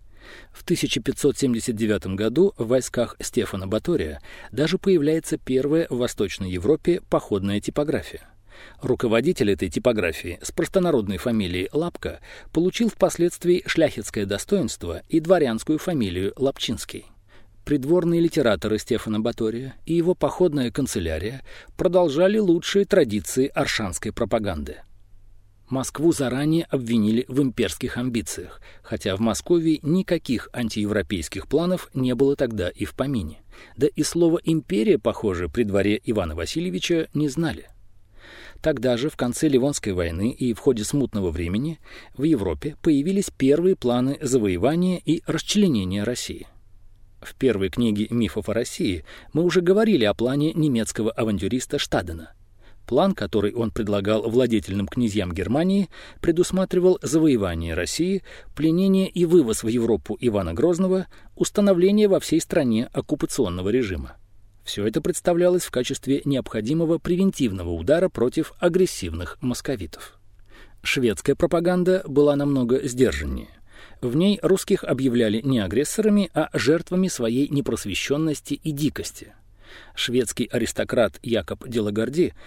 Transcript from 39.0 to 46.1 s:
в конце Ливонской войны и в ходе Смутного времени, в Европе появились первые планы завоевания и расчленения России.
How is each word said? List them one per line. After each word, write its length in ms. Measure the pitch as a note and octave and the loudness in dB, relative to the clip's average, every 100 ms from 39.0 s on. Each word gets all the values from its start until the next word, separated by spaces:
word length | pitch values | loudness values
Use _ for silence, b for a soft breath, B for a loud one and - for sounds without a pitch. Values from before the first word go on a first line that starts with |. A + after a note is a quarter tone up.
| D3 | 0
в 60 | - | -2
конце 320 | B2 A#2+ D#3 | -2 0 2
Ливонской 460 | C3 C3+ C#3+ G#2+ | 4 4 0 -2
войны 380 | F2+ E2+ E2+ G#2+ | -2 -2 -2 -4
и 220 | - B2+ | -2 -2
в 60 | A2 | 0
ходе 240 | - A#2 | 2 2
Смутного 480 | G#2 C#3+ B2 G#3 F2+ | 0 0 0 -2 -2
времени, 480 | D#2 E2+ G2+ D3+ D#3+ B B B - | -2 -2 -2 -4 -8 B B B -4
в 80 | |
Европе 520 | D3 C#3 F#2 D2+ D3+ - | 0 2 0 -4 -6 -2
появились 480 | E3+ C#3+ D3+ G3 F#3 - | 2 2 2 0 -2 0
первые 400 | C3+ D3+ F3+ F#3+ | 4 4 4 2
планы 420 | B2 B2 C3 C#3 | 0 0 0 -2
завоевания 800 | B2+ B2+ G#2 F2+ A#2 E3 F#3 F3+ | 0 2 2 2 2 2 0 0
и 180 | - E3 - | 0 -2 -2
расчленения 800 | D3+ - G#3 G3 A#2+ F#2 G2+ | -6 -2 2 4 2 0 -2
России. 440 | G#2 | -4